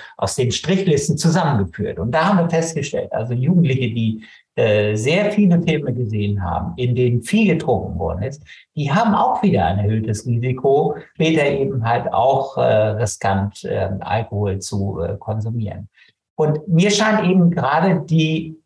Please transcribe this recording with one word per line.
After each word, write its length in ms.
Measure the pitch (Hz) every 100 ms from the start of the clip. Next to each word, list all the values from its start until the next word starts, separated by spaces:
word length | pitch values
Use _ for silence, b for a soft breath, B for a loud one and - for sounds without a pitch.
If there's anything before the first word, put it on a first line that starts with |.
| B -
aus 180 | - -
den 160 | 123
Strichlisten 640 | - 147 190 190 143 - -
zusammengeführt. 800 | 165 170 165 110 95 - 107 -
Und 120 | 117
da 140 | 156 180
haben 140 | 190
wir 100 | 170
festgestellt, 640 | 165 165 147 - - -
also 200 | - 120
Jugendliche, 600 | 120 143 180 131 131 120
die, 300 | 117 110 110 B B _ -
äh, 380 | 113 104 104 107
sehr 380 | 127 180 208
viele 280 | 208 196 170
Filme 320 | 165 151 139
gesehen 480 | 117 110 107 101 98
haben, 340 | 87 85 85 -
in 180 | 123 123
denen 260 | 123 120
viel 340 | - 214 202 -
getrunken 440 | - 107 101 85
worden 240 | 82 87
ist, 180 | 123 - B B B 151
die 120 | 147
haben 240 | 180 226
auch 300 | - 349 -
wieder 220 | 202 - 85
ein 140 | 98
erhöhtes 460 | 101 110 113 104 127
Risiko, 680 | 117 127 127 135 170 - B B -
später 300 | 160 156 143
eben 400 | 139 135 127 113
halt 280 | 120 -
auch, 420 | - 131 139 - 131
äh, 60 |
riskant, 1040 | 123 107 107 107 113 - 98 98 101 - -
äh, 240 | 98 98 98
Alkohol 600 | - 107 107 101 101 95
zu, 420 | - 101 98 82
äh, 160 | 87 -
konsumieren. 680 | - 110 110 117 101 98 101 b b _ _ -
Und 300 | 151 151 -
mir 240 | 165 202
scheint 320 | 208 214 196
eben 260 | 175 185 170
gerade 520 | - 131 160 190 160
die 560 | - 160 156 160 - -